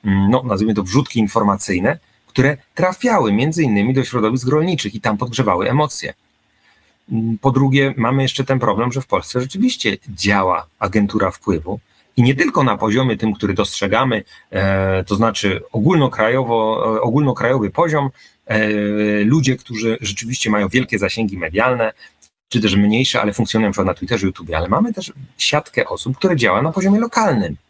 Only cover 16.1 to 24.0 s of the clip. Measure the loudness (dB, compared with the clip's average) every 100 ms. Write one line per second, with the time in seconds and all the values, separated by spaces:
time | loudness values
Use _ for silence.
16.1 | 2 0 2 0 0 0 0 -2 0 0
17.1 | 2 0 0 0 0 -2 0 0 0 -2
18.1 | -6 -20 _ -4 0 0 0 -2 0 0
19.1 | 2 2 2 2 -2 -6 -4 -4 -2 -6
20.1 | -8 -8 -4 0 0 0 0 0 -2 -2
21.1 | -2 -4 -4 -4 0 0 0 -2 -4 -20
22.1 | _ -20 _ _ -2 2 2 2 2 2
23.1 | 0 -2 0 0 2 0 0 -2 -2